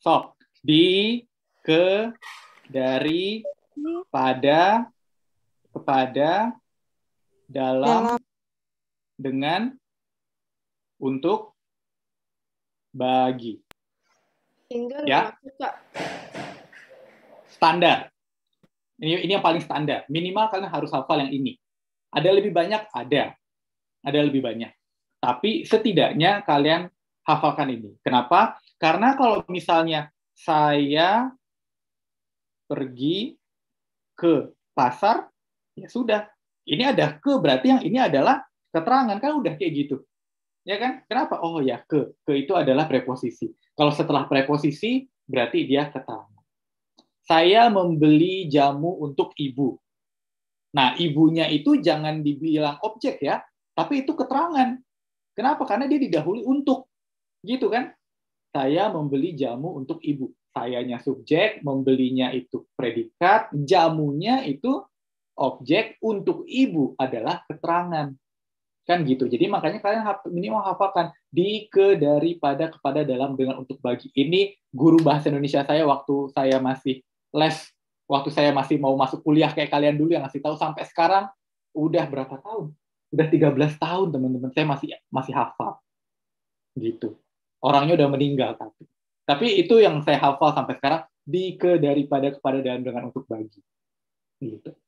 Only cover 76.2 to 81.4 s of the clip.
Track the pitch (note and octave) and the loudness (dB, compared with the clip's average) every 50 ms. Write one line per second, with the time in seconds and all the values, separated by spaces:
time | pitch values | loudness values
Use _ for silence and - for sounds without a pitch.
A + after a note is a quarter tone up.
76.2 | C#3 C3+ - - C#3 C3+ C3 C3 C3 C3 C3 C3 _ C#3 B2+ C3 _ _ _ _ | -2 -4 -2 0 2 2 2 2 2 0 -2 -2 _ -4 -4 -4 _ _ _ _
77.2 | _ _ - D3+ D#3 D#3 D3+ - - - _ _ _ _ _ _ _ _ C#3+ C#3 | _ _ -2 0 0 0 0 -4 -10 -18 _ _ _ _ _ _ _ _ -2 -2
78.2 | C#3 D#3 D3 - D3 D3 C#3 C#3 C3+ - D#3 D3 C#3+ C3+ C3+ C3+ - D#3+ - - | -2 -2 0 2 2 4 4 2 0 0 -2 0 2 0 2 2 0 -2 -2 -6
79.2 | - D#3 D3+ D#3 D#3 D3 D3+ - D3+ C#3+ - D3 D3 D3 D3 D3 D3+ D#3+ E3+ D#3+ | 0 2 4 4 4 2 0 -2 -4 -2 0 2 2 2 2 2 0 0 0 -2
80.2 | C#3 C3 - C#3+ C#3+ D3+ D#3 D3+ E3+ D#3 D3 D#3 - - _ - E3 E3+ F#3+ G3 | -2 -6 -10 -8 -6 -6 -4 -4 -4 -6 -6 -8 -12 -12 _ 0 2 4 4 2
81.2 | G3 G3 - _ | 0 -2 -14 _